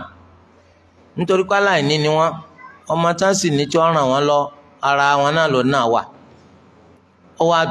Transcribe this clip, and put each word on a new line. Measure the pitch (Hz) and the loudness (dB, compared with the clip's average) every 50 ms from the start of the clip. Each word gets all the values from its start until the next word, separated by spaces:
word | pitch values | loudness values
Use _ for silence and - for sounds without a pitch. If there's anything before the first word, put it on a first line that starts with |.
| - - - - - - - - _ _ _ _ _ _ _ _ _ _ _ _ _ _ - | -8 -16 -20 -20 -20 -20 -20 -20 _ _ _ _ _ _ _ _ _ _ _ _ _ _ -8
Nítorí | - 180 185 190 185 185 | -6 -2 -2 0 -2 0
pé | 190 202 | 0 0
aláìní | 202 202 196 185 151 143 143 156 151 | 0 0 0 0 0 0 0 0 0
ni | 151 151 | 0 0
wọ́n, | 156 156 160 160 160 - - - - - - - - - - - | 0 2 0 0 -2 -8 -18 -20 -20 -20 -20 -20 -20 -18 -8 -6
ọmọ | 156 165 170 170 170 | -2 0 0 0 0
tán | 160 190 196 202 | 0 0 0 0
sì | 196 - 165 | 0 0 0
ní | 147 143 147 | 0 0 -2
tí | 143 170 165 | 0 0 0
wọ́n | 165 165 165 | 2 2 2
ràn | 151 139 | 2 0
wọ́n | 127 131 143 147 | 2 0 0 2
lọ, | 147 147 143 139 - - - - - - - | 2 2 0 0 -2 -8 -18 -20 -20 -14 -6
ara | 135 139 143 139 143 143 143 | -2 -2 0 2 2 2 2
wọn | 143 139 143 156 | 2 2 0 0
náà | 165 160 151 | 0 0 0
ló | 131 127 | 0 0
náà | 123 131 143 135 120 | 0 2 0 0 0
wà." | 113 117 107 - - - - - - - - - - - - _ - _ - - - - _ _ _ _ _ _ - - - | 0 0 -2 -4 -6 -20 -20 -20 -20 -20 -20 -20 -20 -20 -20 _ -20 _ -20 -20 -20 -20 _ _ _ _ _ _ -18 -6 -2
Ó | 165 | 0
wá | 170 170 165 165 160 | 0 2 0 0 -2